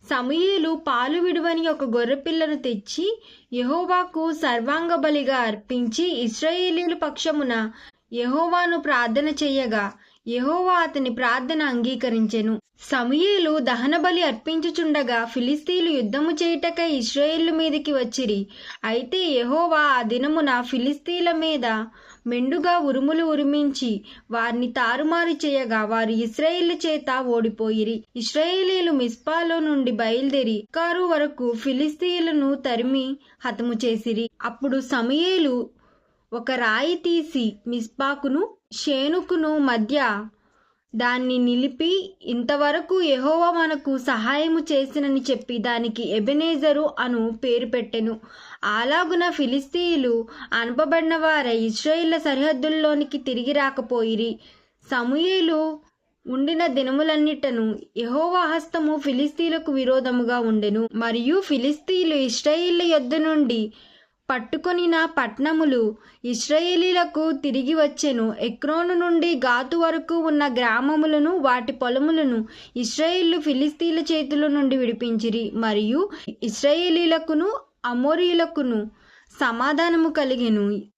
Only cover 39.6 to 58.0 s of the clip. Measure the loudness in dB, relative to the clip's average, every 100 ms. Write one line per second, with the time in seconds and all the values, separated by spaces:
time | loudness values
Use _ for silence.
39.6 | 2 2 0 0 0 -2 -8 _ _ _
40.6 | _ _ _ -2 0 0 0 2 2 2
41.6 | 0 0 0 0 -2 -12 -6 -4 -2 2
42.6 | 2 0 0 0 2 2 2 2 2 2
43.6 | 0 -2 -2 -2 -2 -2 0 0 2 0
44.6 | 2 0 0 -2 0 0 0 -4 -2 -4
45.6 | -2 -2 -2 -4 -2 0 2 2 2 2
46.6 | 2 2 0 -2 -2 0 -2 -2 0 0
47.6 | 0 -4 -4 -2 -2 -4 -12 -20 -20 -8
48.6 | -4 -2 0 0 2 0 0 0 0 0
49.6 | -2 -2 0 2 2 0 -2 -12 -6 -4
50.6 | -2 0 2 2 2 2 2 2 2 0
51.6 | 0 -2 0 2 2 0 0 0 0 2
52.6 | 0 2 2 2 -2 -4 -4 -4 0 0
53.6 | 0 -2 -4 -2 0 0 -2 -4 -12 -20
54.6 | _ _ -4 -2 0 0 2 2 2 2
55.6 | 0 -4 _ _ _ _ -8 -2 0 2
56.6 | 0 0 0 0 2 2 2 0 -2 0
57.6 | -2 -4 -8 -8